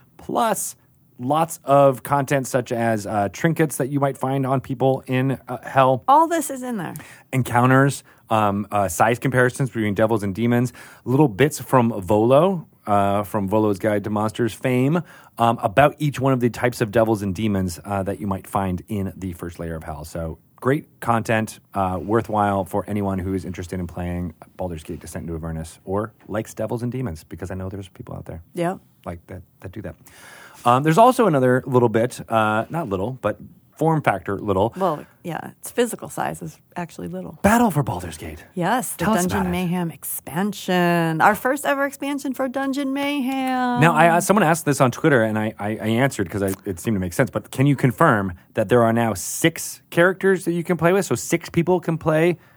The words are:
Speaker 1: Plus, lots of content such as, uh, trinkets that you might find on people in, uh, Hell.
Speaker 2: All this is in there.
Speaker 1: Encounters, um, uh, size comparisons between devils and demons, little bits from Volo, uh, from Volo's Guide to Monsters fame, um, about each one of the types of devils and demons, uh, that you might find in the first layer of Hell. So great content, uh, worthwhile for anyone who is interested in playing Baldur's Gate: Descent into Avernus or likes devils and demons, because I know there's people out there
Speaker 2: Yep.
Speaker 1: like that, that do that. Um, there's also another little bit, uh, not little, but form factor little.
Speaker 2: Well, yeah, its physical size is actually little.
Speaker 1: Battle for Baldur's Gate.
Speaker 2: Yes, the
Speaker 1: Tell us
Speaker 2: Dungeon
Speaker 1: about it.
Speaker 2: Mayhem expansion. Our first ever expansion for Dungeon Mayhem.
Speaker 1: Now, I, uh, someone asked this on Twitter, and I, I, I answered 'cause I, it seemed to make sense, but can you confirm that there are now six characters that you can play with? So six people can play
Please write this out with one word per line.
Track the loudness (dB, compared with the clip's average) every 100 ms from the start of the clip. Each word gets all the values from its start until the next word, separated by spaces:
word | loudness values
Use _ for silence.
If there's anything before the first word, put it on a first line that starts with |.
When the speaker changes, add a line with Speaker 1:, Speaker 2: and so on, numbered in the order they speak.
| _ -20
Speaker 1:
Plus, | -6 -2 0 -2 -6 -12 _ _ _ -8
lots | -2 0 0 -4
of | 2 6 6 4
content | -2 -2 0 -2 0
such | -2 -2
as, | -2 0 0 -2
uh, | -2 -2
trinkets | 0 0 2 0 0
that | -2
you | 0
might | -2 -2
find | -2 -2 0
on | 0
people | -2 0 2 2 0
in, | 0 0 -2 -8
uh, | -12
Hell. | -2 4 4 4 4
Speaker 2:
All | 4 4
this | 0 -4
is | -6
in | -6 -6
there. | -6 -10 -16 -20 -6
Speaker 1:
Encounters, | -4 0 2 6 6 4 0 -12 _ -2
um, | 2 2 0 -2
uh, | 0 0
size | 2 2 2
comparisons | 0 2 2 2 -4
between | -2 -2
devils | 2 2 2
and | -2
demons, | -2 2 2 0 -6 -20 -12
little | -2 4 4
bits | 4 0 0
from | 2 4 4 0
Volo, | 2 4 6 6 4 0 -6 _ 0
uh, | 2 4 0
from | -2 -2 0
Volo's | 2 2 2
Guide | 0 -2
to | -2
Monsters | -2 -2 -2 -4
fame, | -2 -2 2 2 0 -4 -16 -12 0
um, | 0 2
about | 0 4 4 2
each | -4 0
one | 0
of | 2
the | 0
types | 0 -4 -2
of | 0
devils | 2 2 2
and | -2
demons, | -2 -2 0 -2 -6
uh, | -6 -4
that | -4 -6
you | -6
might | -6 -4
find | -2 -2 -4 -6
in | -6 -6 -6
the | -10
first | -8 -12 -10
layer | -10 -10
of |
Hell. | -10 -12
So | -10 -8 -8 -10 _ -6
great | -2 -2 -4 -10
content, | -2 -2 0 0 -2 -8 _
uh, | -4 -2 -2
worthwhile | 0 -2 0 0 0 0
for | -2 -4 -4
anyone | -4 -2 -4
who | -2
is | -4
interested | -6 -10 -8 -8
in | -8
playing | -8 -6 -6 -8 -10 -18 -10
Baldur's | -8 -8
Gate: | -10 -14
Descent | -12 -12
into | -8
Avernus | -8 -8 -8 -10 -14
or | -6 -4 -4 _ -8
likes | -8 -8
devils | -8 -6 -4
and | -4
demons, | -6 -6 -8
because | -14 -12 -10
I |
know | -8 -8
there's | -10 -14
people | -16 -16
out | -14 -14
there | -16 -12
Speaker 2:
Yep. | -4 -4 -4 _ _ -14
Speaker 1:
like | -14 -14
that, | -18 -18 _
that | -16
do | -12
that. | -14 -14 -20 -20 -20 -20 -20 -4
Um, | 2 4
there's | 4 6
also | 6 6 4
another | 4 4 2 4
little | 4 4
bit, | 2 0 -4 -2
uh, | 0 2 0 -2
not | -4 -4
little, | -4 -4 -4
but | -6 -6 -12 -20 _ -2
form | 0 2
factor | 0 -2 -2 -4
little. | 0 0 0 0
Speaker 2:
Well, | -2 -4 -10 _
yeah, | -10 -10 -10 -16
its | -10
physical | -2 -2 -4 -10
size | -6 -6 -6
is | -12 -16 _ -12
actually | -12 -12 -12
little. | -12 -14 0
Speaker 1:
Battle | 2 4 4
for | 2
Baldur's | -2 -4 -8 -12
Gate. | -14 -14 -14
Speaker 2:
Yes, | -6 -2 -2 -2
the | -4
Speaker 1:
Tell | 0
us | 2
Speaker 2:
Dungeon | 0 0
Speaker 1:
about | -2
it. |
Speaker 2:
Mayhem | -2 -2 -2 -4
expansion. | -8 -12 -12 -8 -4 -4 -4 -2 2 2 2 0 4
Our | 4
first | 4 0 -2 -2
ever | -2
expansion | -2 -4 -6 -4 -6
for | -4 -4
Dungeon | -4 -4 -2 -4
Mayhem. | -4 -4 -2 -2 -2 -2 -2 0 2
Speaker 1:
Now, | 2
I, | 4 4
uh, | 4
someone | 2 2
asked | 4 2
this | 0 2
on | 2
Twitter, | 2 4 4
and | 4 0
I, | -2 -4
I, | -6
I | -4 0
answered | 2 0 0 -4
'cause | -2
I, | -2 -4
it | -6 -6
seemed | -4
to | -2
make | -2
sense, | -2 -2
but | -2 -8
can | 0 0
you |
confirm | 2 0 4 4 4 0 -6 _
that | -4 2
there | 4
are | 4
now | 2 0
six | -2 -6 -2 -2 -2 -12 -14 -6
characters | 2 2 4 2 0
that | 0
you | -4
can | -2 0
play | 2
with? | 2
So | 0 -2
six | -2 -4 -2
people | -2 2 0
can | 0 -2
play | 0 2 2 0 _